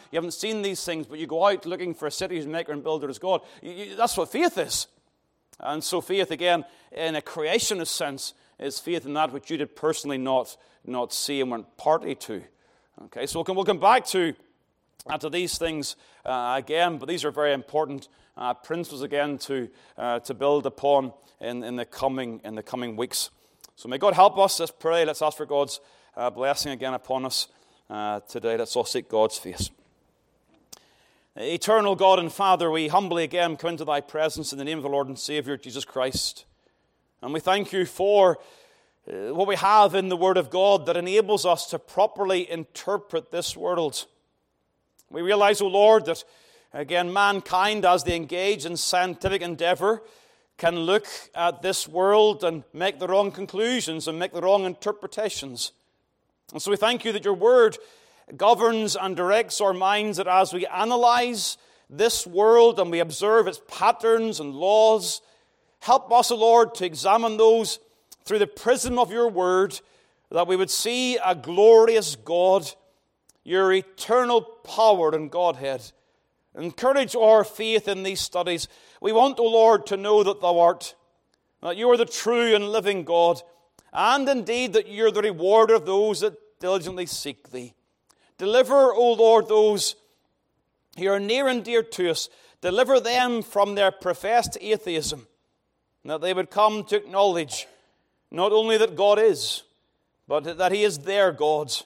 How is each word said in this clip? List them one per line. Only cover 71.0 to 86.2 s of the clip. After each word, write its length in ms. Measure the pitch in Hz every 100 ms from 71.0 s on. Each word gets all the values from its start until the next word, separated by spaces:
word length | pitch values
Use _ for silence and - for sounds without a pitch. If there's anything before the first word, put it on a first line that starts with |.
| 254 247
a 180 | 180
glorious 800 | 175 131 175 214 226 226 226 170 135
God, 540 | 131 170 185 190 151 - _ _ _ _ _ _
your 280 | - 180 190
eternal 720 | 190 185 - - 240 247 240
power 720 | 226 - - - 220 196 160
and 160 | 156 151
Godhead. 600 | 170 175 131 135 131 113 _ _ _ _ _ _
Encourage 600 | - 165 - 247 277 254 247
our 280 | 220 220
faith 440 | 208 - 220 220 202
in 140 | 190
these 180 | 190 190
studies. 480 | - 180 175 170 - _ _ _
We 100 | -
want, 300 | 220 269 262
O 40 |
Lord, 420 | 233 226 226 214 208
to 100 | 196
know 260 | 202 214
that 200 | 196 202
thou 160 | 180 175
art, 360 | 170 180 - - _ _ _ _ _ _
that 160 | 170 180
you 120 | 240
are 60 | 240
the 80 |
true 500 | 233 - 208 240 233
and 180 | 214 208
living 320 | 220 196 196
God, 360 | 160 170 170 175 - _ _ _ _
and 380 | - 202 269 269
indeed 460 | 262 196 233 254
that 120 | 202 196
you're 240 | 202 226
the 120 | 202
rewarder 500 | 208 170 180 214 226
of 140 | 226 156
those 340 | 196 214 190